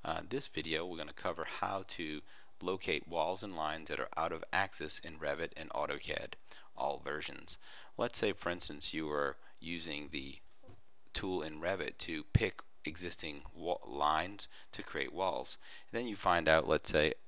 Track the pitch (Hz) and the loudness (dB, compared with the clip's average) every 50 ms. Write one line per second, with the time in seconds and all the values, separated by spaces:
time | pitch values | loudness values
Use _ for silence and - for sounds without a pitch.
0 | - 80 80 82 82 82 - 139 139 - - - 76 78 80 78 85 90 87 80 | 0 0 -2 -2 -2 -2 -2 -2 -2 -4 -4 -4 -2 0 0 0 0 -2 -4 -6
1 | 76 73 73 - - 95 82 80 78 - - - - 98 98 98 95 - - - | -6 -8 -8 -2 -2 -2 -2 -2 -4 -4 -2 0 0 0 0 -2 -4 -4 -4 -4
2 | 82 76 78 73 - - - - - - - - 87 90 95 95 - - 82 73 | -2 -2 -4 -6 -6 -10 -14 -14 -14 -14 -10 -4 0 0 0 0 2 2 2 2
3 | - 80 85 82 76 85 95 101 110 101 90 80 78 76 76 80 78 78 78 - | 0 0 2 2 2 2 0 -2 -4 -6 -2 0 0 0 0 -2 -2 -4 -2 -2
4 | 64 - - - 80 82 85 80 80 - - 92 98 95 - - 78 76 - - | -2 -2 0 0 0 0 0 -4 -4 2 4 4 4 4 0 -4 -2 0 0 0
5 | - 82 80 78 80 73 71 76 82 78 - - 80 78 - - 73 71 71 71 | -2 -4 -8 -2 0 0 2 0 -2 -4 -4 -8 -8 -4 -2 0 0 0 -2 -4
6 | - - - - - - - - - - - - - - - - 67 71 71 69 | -2 -2 -2 -2 -2 -4 -8 -10 -10 -12 -12 -12 -12 -12 -4 0 0 0 0 0
7 | 71 71 73 76 76 73 - - - - - - - - - - - - - - | -2 -2 -2 -2 -4 -6 -6 -8 -6 -8 -8 -8 -8 -12 -12 -12 -12 -8 0 0
8 | 117 120 - - - 104 92 - - 92 87 87 - - 73 73 - - - 80 | 0 0 2 2 2 2 2 2 0 0 0 0 -2 -4 -4 -4 -4 -2 -2 0
9 | 78 76 73 73 71 71 73 - - - - - - 80 87 85 80 82 73 73 | 0 2 2 4 2 2 0 -4 -10 -12 -12 -8 -4 -4 -4 -4 -2 -4 -4 -4
10 | 76 69 - 71 67 67 71 - - - - - - - - - - - - - | -4 -4 -4 -4 -4 -6 -8 -10 -12 -12 -12 -12 -12 -12 -12 -12 -12 -12 -12 -12
11 | - - - - - 95 92 87 78 78 78 78 80 87 98 92 76 - - - | -12 -6 -4 -2 0 2 2 0 0 -2 -4 0 2 2 2 2 0 -2 -2 -4
12 | - - 82 78 - - - - 110 95 - - - - - - - 78 78 78 | -4 -2 -2 -2 -4 2 4 4 4 4 0 -4 -12 -12 -12 -6 -4 -4 -4 -2
13 | 90 87 - - - 78 73 71 71 - - 85 82 85 - - - - 64 71 | -4 -4 -4 -4 -4 -6 -6 -6 -10 -10 -8 -4 0 0 0 0 0 -6 0 4
14 | 73 73 78 78 82 92 104 98 - - - - - - - - - - - 76 | 6 6 6 6 2 0 -4 -8 -10 -10 -10 -12 -12 -8 -8 -8 -8 -4 -2 -2
15 | 69 65 - 85 95 92 73 62 65 - - - - - - - - - - 117 | -2 -2 0 0 2 2 2 0 -2 -4 -6 -8 -8 -12 -12 -10 -10 -4 -2 -2
16 | 123 120 104 95 - 98 87 85 80 80 80 80 67 - 78 76 - - - 78 | 0 0 -2 2 6 8 8 8 10 10 10 10 10 8 4 4 4 6 6 8
17 | 76 78 - - - | 8 8 4 0 -6